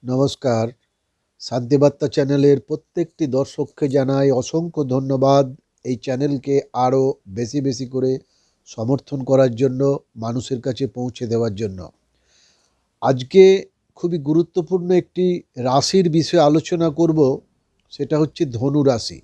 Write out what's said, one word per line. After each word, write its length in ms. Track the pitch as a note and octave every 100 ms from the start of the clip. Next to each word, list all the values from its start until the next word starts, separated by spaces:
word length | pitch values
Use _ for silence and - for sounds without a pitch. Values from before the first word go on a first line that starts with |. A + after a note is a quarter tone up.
নমস্কার, 600 | B2 C3 C#3 - C#3 A2+ A#2 A#2+ _ _ _ _ _ _
শান্তিবার্তা 640 | - A#2 A#2+ C#3+ C#3+ C#3+ D3
চ্যানেলের 500 | - C#3 C#3+ C#3+ C#3
প্রত্যেকটি 640 | - D3+ _ - E3 _ D3+
দর্শককে 600 | B2+ C#3 - C#3+ - D3
জানাই 400 | C3+ C3 C3+ C#3
অসংখ্য 520 | B2+ B2 D#3+ E3+ E3
ধন্যবাদ। 640 | C#3 B2+ C3+ C3+ C3+ C#3 C3+ B2+ _ _
এই 120 | - B2
চ্যানেলকে 580 | - B2+ C#3+ C#3+ B2+ C#3 -
আরও 300 | B2 B2+ C3+ C3+ C#3 -
বেশি 300 | G2 A#2+ D3
বেশি 260 | C#3 A#2+ B2+
করে 260 | C3 C3 C3 _ _ _ _ _
সমর্থন 520 | - A2 C3+ - C#3+
করার 280 | B2+ C3+ C3
জন্য, 260 | A2+ C3+ B2+ C#3 C#3 _ -
মানুষের 440 | A2+ A#2+ A#2 B2+
কাছে 240 | B2+ A#2+ C3+
পৌঁছে 380 | A2+ B2 A2+ A#2+
দেওয়ার 280 | A2+ A#2
জন্য। 260 | G2 A2 F#2+ E2 _ _ _ _ _ _ _ _ _ _ _
আজকে 420 | B2 C3 B2+ F#3+ F#3+ F#3+ - _ _ _
খুবই 220 | F3 E3+
গুরুত্বপূর্ণ 720 | C#3 D#3+ E3+ - D#3+ F#3 F3
একটি 360 | F#3 - - F3+ F3 - -
রাশির 500 | B2 C3 C3+ F#3+ F3+
বিষয়ে 360 | D#3+ D#3 F3 D3
আলোচনা 400 | D#3 D#3 F3 E3
করব, 280 | D3 E3 D#3 C3+ C#3+ _ _ _ _ _
সেটা 240 | - C#3 D3+
হচ্ছে 240 | D3+ -
ধনু 360 | D#3+ A#2 C3 D3
রাশি। 380 | C#3 A#2 - D#2